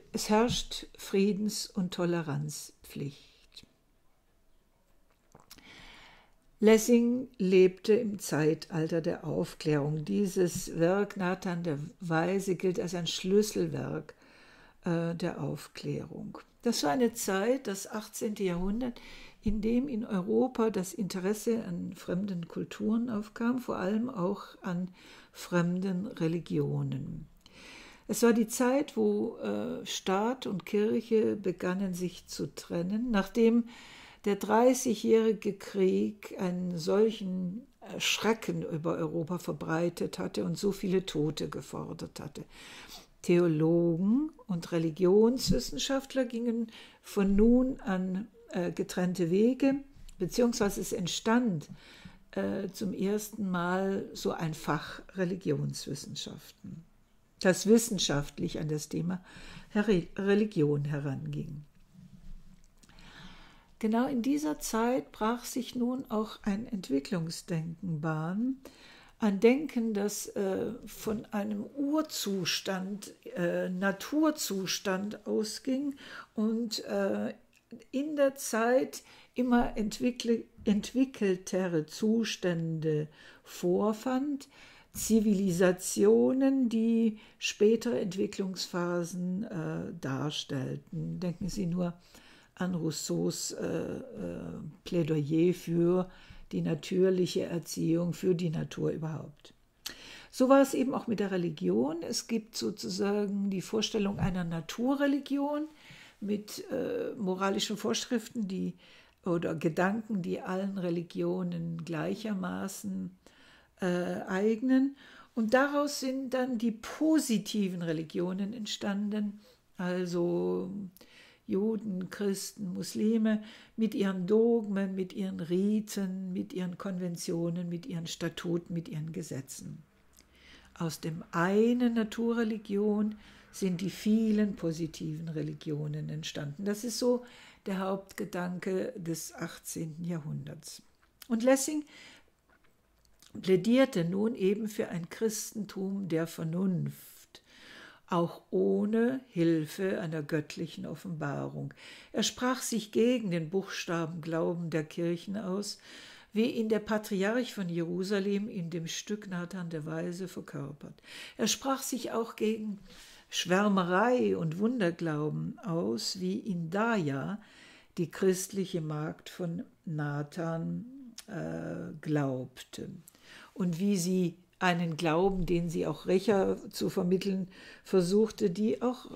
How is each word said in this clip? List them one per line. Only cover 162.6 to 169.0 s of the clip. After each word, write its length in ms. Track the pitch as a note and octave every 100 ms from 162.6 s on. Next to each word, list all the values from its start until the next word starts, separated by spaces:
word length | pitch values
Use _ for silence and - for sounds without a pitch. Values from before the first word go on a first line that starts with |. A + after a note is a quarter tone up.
| G#3+ G3+ - - - - -
Schwärmerei 1080 | - E3+ F#3 G#3 F#3+ F3 F3+ A#3+ B3+ G#3 F#3
und 220 | E3 E3
Wunderglauben 1000 | A3 B3+ F3 E3+ E3 D3+ D3+ D#3 D#3+ -
aus, 600 | F#3+ E3 G3 A3+ - G3
wie 180 | F#3 G3
ihn 300 | - F3 E3
Daja, 720 | G3 A#3 A3 D3 C3+ D3+ G3+ - - - - _ -
die 140 | E3
christliche 720 | - F#3+ F#3 - G3 F#3 F3
Magd 480 | D#3 D3+